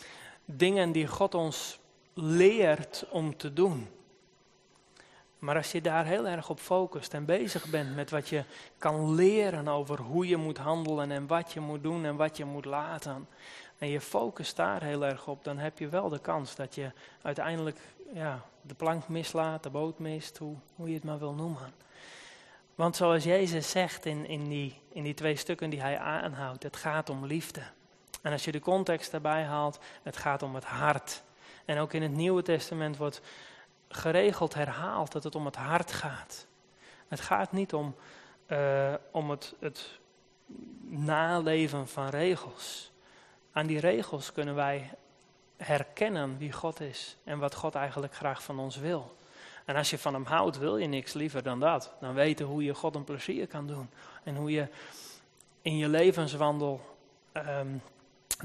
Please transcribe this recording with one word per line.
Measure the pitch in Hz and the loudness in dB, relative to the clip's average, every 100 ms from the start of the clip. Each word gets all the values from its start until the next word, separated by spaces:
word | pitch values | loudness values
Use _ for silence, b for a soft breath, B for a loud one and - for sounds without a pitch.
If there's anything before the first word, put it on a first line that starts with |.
| B B B B - | B B B B -10
dingen | 135 180 196 175 | 4 6 6 4
die | 165 151 | 4 2
God | - 196 175 | 2 2 4
ons | 160 143 - - _ _ _ | 0 -2 -8 -12 _ _ _
leert | - 156 165 190 226 175 151 151 - - | -2 4 10 10 10 6 6 0 -8 -4
om | 180 156 - | 0 0 -2
te | 151 | -2
doen. | 143 190 147 107 - - _ _ _ _ _ _ _ _ B B B B _ | 4 4 2 -6 -14 -20 _ _ _ _ _ _ _ _ B B B B _
Maar | 143 156 | 0 2
als | 147 | 2
je | 175 | 0
daar | 165 160 160 | 2 4 4
heel | 196 214 | 2 0
erg | 170 - | -2 -4
op | 151 | -6
focust | - 185 185 160 - | 2 2 2 -4 -8
en | 147 147 | -4 2
bezig | 190 226 175 160 | 2 2 -2 0
bent | 156 139 139 | 0 0 -4
met | 143 | -2
wat | 151 - | -2 0
je | 156 135 B B - | -2 -4 B B -2
kan | 160 156 156 156 | 0 2 4 8
leren | 185 214 202 165 147 | 8 8 4 2 0
over | 147 139 143 | 0 0 -4
hoe | 120 160 180 | 0 2 4
je | 170 | 2
moet | 156 127 | 0 -2
handelen | 143 165 160 151 143 | 0 0 0 0 -2
en | 143 139 | -2 2
wat | 165 170 | 0 0
je | 160 | -6
moet | 151 151 | -6 -4
doen | 147 170 156 | -2 -2 -2
en | 147 | 2
wat | 156 156 | 0 0
je | 143 | -6
moet | 143 139 | -6 -4
laten, | 143 151 160 147 135 - B B B B - | -4 -4 -6 -6 -8 -12 B B B B -8
en | 147 | -4
je | 143 | -2
focust | - 202 226 - 160 - | -2 0 0 -2 -4 0
daar | 170 196 | 0 0
heel | 151 147 139 | -2 0 -2
erg | 131 - | -2 -8
op, | 139 | -8
dan | 147 143 | -6 -6
heb | 156 - | -6 -6
je | 151 | -4
wel | 180 196 | -2 0
de | 147 | -2
kans | - 160 131 - | -2 -2 -4 -8
dat | 135 - | -8 -8
je | 135 B B B | -8 B B B
uiteindelijk, | - 143 151 165 156 151 - - 370 | -6 -4 -2 -2 -4 -6 -14 -20 -12
ja, | 196 156 127 - - | -6 -6 -6 -10 -18
de | 147 | -16
plank | - 160 165 - | -4 -2 0 -2
mislaat, | 165 160 160 160 156 | -4 -2 0 0 -2
de | 143 | -4
boot | 139 160 160 | -4 -4 -4
mist, | 160 156 - - | -6 -6 -8 -10
hoe, | 151 147 - - | -10 -10 -14 -10
hoe | 165 | -6
je | 160 | -4
het | |
maar | 151 151 | -4 -4
wil | 147 | -4
noemen. | 147 165 147 131 - B B B B B B B B - - | -4 -4 -6 -10 -18 B B B B B B B B -12 0
Want | 165 - | 0 4
zoals | 175 165 | 6 6
Jezus | 156 185 185 165 - | 6 4 4 0 0
zegt | 185 180 - 160 | 2 0 -2 -4
in, | 151 151 | -4 -4
in | 151 147 | -4 -4
die, | 147 139 - - | -2 -4 -8 -14
in | 170 | -6
die | 147 | -6
twee | 147 156 147 | 0 0 0
stukken | - 170 160 | -2 -4 -4
die | 147 | -2
hij | 135 143 | -2 -2
aanhoudt, | - 156 175 135 135 127 | -2 -2 -2 -4 -6 -8
het | 143 - | -10 -6
gaat | 165 156 156 | -2 -2 -2
om | 135 139 | -4 -4
liefde. | 160 - 156 131 - _ _ - - | -4 -4 -10 -14 -18 _ _ -18 -6
En | 156 | -2
als | 147 - | -2 -2
je | |
de | 147 | -2
context | 175 190 185 165 - | 2 2 2 0 -2
daarbij | 160 151 156 | -2 0 0
haalt, | 151 147 147 - B B | 0 0 0 -2 B B
het | 160 - | -12 -4
gaat | 147 139 | -2 0
om | 139 131 | -2 -6
het | - | -6
hart. | 123 147 139 - - - B B B - | 2 4 4 -2 -12 -14 B B B -2
En | 147 | 0
ook | 156 | 0
in | 165 | 0
het | 156 | 0
Nieuwe | 147 175 185 | 2 4 4
Testament | 180 160 - 160 151 143 | 4 2 0 -4 -4 -2
wordt | 147 - B B B B B _ - | -4 -4 B B B B B _ -16
geregeld | - 165 175 208 190 160 | -2 2 6 6 4 0
herhaalt, | 147 143 127 180 196 151 | 0 -2 -2 -4 -2 -4
dat | 156 | -4
het | 151 160 | -4 -4
om | 143 | -4
het | 123 | -4
hart | 131 170 175 | 0 0 0
gaat. | - 151 123 - - - _ _ B B B - | -4 -6 -8 -12 -16 -18 _ _ B B B -10
Het | 147 | -6
gaat | - 196 190 | 2 2 2
niet | 190 196 | 0 0
om, | 151 147 - B B B B - | -2 -2 -6 B B B B -4
eh, | 147 139 139 139 147 - | 0 2 4 2 0 -4
om | 160 147 | -4 -2
het, | 147 - - | -4 -8 -8
het | 151 - - - _ _ _ _ - - - - - | -8 -8 -14 -18 _ _ _ _ -18 -16 -16 -16 -10
naleven | 151 151 156 165 175 160 160 156 143 131 | -4 2 4 4 4 4 4 4 0 -4
van | - 135 | -4 -2
regels. | 143 180 170 - - - - - B B B B B _ | 2 2 2 -4 -12 -10 -10 -14 B B B B B _
Aan | 151 156 | 0 2
die | 151 | 2
regels | 170 220 - 143 - | 4 2 0 -6 -6
kunnen | - 147 143 | -4 -2 0
wij | 139 143 131 - - _ _ _ _ - | 0 0 -6 -14 -20 _ _ _ _ -8
herkennen | 160 147 - - 214 180 139 131 | 0 0 0 0 0 2 -2 -4
wie | 147 | -6
God | 123 165 - | -4 -4 -4
is | 147 - - - | -8 -8 -12 -12
en | - 147 | -8 -2
wat | 143 - | -2 -2
God | 156 143 | -4 -2
eigenlijk | 139 135 139 - | -2 -4 -6 -4
graag | 143 131 | -4 -4
van | - 135 | -6 -6
ons | 135 127 | -6 -4
wil. | 151 170 127 B B B B B - | -2 -2 -4 B B B B B -2
En | 139 | 2
als | - | 2
je | 147 | 0
van | 151 | 0
hem | 135 131 | -2 2
houdt, | 160 190 135 | 4 4 2
wil | 147 214 | 0 2
je | 160 | 0
niks | 139 - | -2 -4
liever | 151 151 139 | -4 -4 -2
dan | 127 123 | -2 2
dat. | 151 151 - - | 4 4 -2 -10
Dan | 127 | -2
weten | 131 151 147 143 | 2 4 2 -2
hoe | 147 | -2
je | 147 139 | -2 0
God | 160 151 | -2 -4
een | |
plezier | 139 143 - 190 185 | -6 -6 -4 -4 -4
kan | 151 143 | -6 -6
doen. | 143 127 B B B | -8 -10 B B B
En | - 143 | -8 -4
hoe | 151 | 0
je | 151 143 B B B B B _ - - _ | 0 -2 B B B B B _ -20 -20 _
in | 165 156 | 0 2
je | 151 | 4
levenswandel, | 156 185 165 151 143 151 147 143 135 - - - _ _ | 8 8 6 2 2 2 4 0 -4 -10 -20 -20 _ _
ehm, | 156 147 139 135 135 - - - _ - - | -8 -4 -4 -4 -6 -10 -20 -20 _ -8 -6